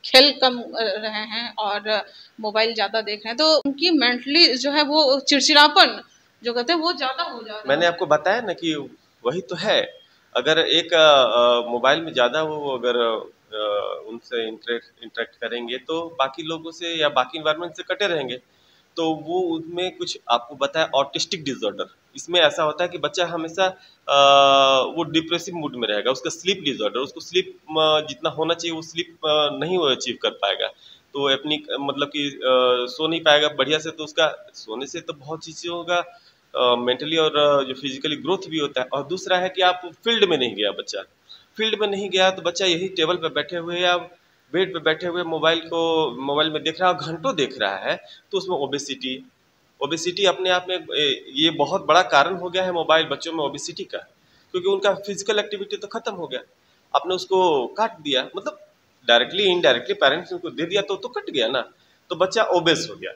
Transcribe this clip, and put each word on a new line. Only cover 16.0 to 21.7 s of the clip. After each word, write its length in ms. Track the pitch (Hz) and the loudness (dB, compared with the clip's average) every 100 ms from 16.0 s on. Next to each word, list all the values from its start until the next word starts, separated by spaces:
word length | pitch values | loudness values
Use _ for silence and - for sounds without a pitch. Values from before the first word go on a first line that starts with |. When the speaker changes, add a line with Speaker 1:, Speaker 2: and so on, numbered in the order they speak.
| 165 - | -8 -4
Speaker 2:
बाकी 240 | 135 151 | -4 -4
लोगों 280 | 160 165 160 | -8 -8 -10
से 240 | 165 170 165 | -10 -6 0
या 140 | 147 | 2
बाकी 280 | 131 127 139 | 2 0 -2
एनवायरनमेंट 380 | 151 156 175 160 | -2 -2 -6 -12
से 80 | |
कटे 240 | - 180 202 | -8 -2 -2
रहेंगे। 300 | 165 131 127 _ _ _ _ _ - | -2 -4 -10 _ _ _ _ _ -4
तो 180 | 160 | -2
वो 260 | 156 147 180 | -2 -2 -2
उनमें 580 | 180 165 160 175 180 180 | -2 -4 -6 -6 -6 -6
कुछ 220 | 175 - - | -10 -10 -2
आपको 260 | 120 - 139 | -2 -2 -6
बताया 340 | 139 160 160 135 | -4 -2 0 0
autistic 480 | 139 165 - 190 | -2 -4 -6 -6
disorder, 420 | 143 113 104 | -6 -4 -4